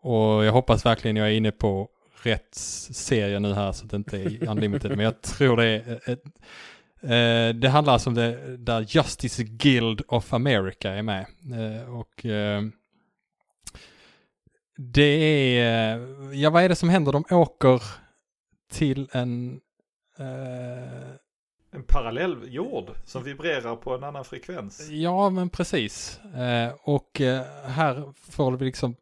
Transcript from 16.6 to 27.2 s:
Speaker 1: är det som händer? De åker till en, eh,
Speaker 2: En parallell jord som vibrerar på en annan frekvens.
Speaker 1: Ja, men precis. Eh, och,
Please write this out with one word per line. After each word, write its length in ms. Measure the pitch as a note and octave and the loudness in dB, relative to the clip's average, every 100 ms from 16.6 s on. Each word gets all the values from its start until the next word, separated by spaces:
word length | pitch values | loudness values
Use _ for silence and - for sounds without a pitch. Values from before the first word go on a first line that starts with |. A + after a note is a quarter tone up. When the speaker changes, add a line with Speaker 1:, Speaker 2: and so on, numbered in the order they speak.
Speaker 1:
är 60 | F3+ | 4
det 60 | E3+ | 4
som 140 | E3+ | 4
händer? 220 | F#3 C#3+ | 4 4
De 120 | C#3+ - | 0 4
åker 500 | F3+ D#3+ _ C3+ B2+ - - _ _ _ _ _ _ _ | 4 4 _ 6 6 0 -16 _ _ _ _ _ _ _
till 360 | - D3+ C3 B2+ | -2 -2 -2 -4
en, 480 | B2+ B2 A#2+ B2 C3 _ _ _ _ _ - | -4 -4 -4 -8 -12 _ _ _ _ _ -16
eh, 880 | C3+ C3 C3 B2+ B2 B2 B2+ B2+ C3 C3 _ _ _ _ _ | -12 -12 -12 -12 -12 -12 -14 -16 -18 -20 _ _ _ _ _
Speaker 2:
En 120 | C#3+ - | -18 0
parallell 500 | D3+ A#2 A#2 F3+ F3+ A#2 | 2 2 -2 -2 -4 -10
jord 380 | B2+ A#3 F3 F#2 - - | -8 -6 -6 -8 -12 -10
som 180 | C3 | -12
vibrerar 520 | B2+ C#3 E3 C#3+ A#2 A#2 | -12 -6 -4 -4 -4 -8
på 200 | - B2+ | -6 -8
en 80 | |
annan 220 | C#3+ C#3 B2+ | -8 -12 -14
frekvens. 640 | C#3+ - F3+ G2 - D3+ | -14 -12 -12 -12 -16 -12
Speaker 1:
Ja, 400 | D3+ E3+ F#3 G3+ | -4 0 2 2
men 200 | F#3 F3+ | 0 -4
precis. 680 | - F3 D#3+ G#2+ - - - | -4 -2 -2 -2 -8 -14 -16
Eh, 520 | - C3+ B2 A#2+ A#2 C3+ | -14 -6 0 0 0 -4
och, 380 | - C#3+ _ - | -2 -2 _ 0